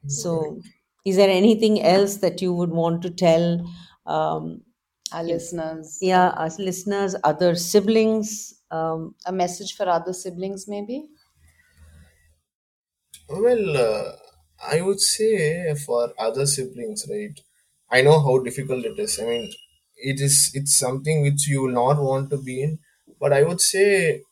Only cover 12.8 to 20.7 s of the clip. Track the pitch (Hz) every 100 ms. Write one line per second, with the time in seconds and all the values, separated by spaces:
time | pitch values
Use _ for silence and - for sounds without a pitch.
12.8 | _ _ _ - _ 160 233 240 190 143
13.8 | 117 107 107 - - _ _ _ - 156
14.8 | 185 196 - - 220 214 151 170 170 143
15.8 | 143 120 120 - 113 123 139 - 127 120
16.8 | 117 104 - 104 - - _ _ _ _
17.8 | _ - 139 156 143 131 123 113 - 127
18.8 | 113 104 104 - 113 117 104 - _ _
19.8 | _ _ 135 139 139 143 - 143 143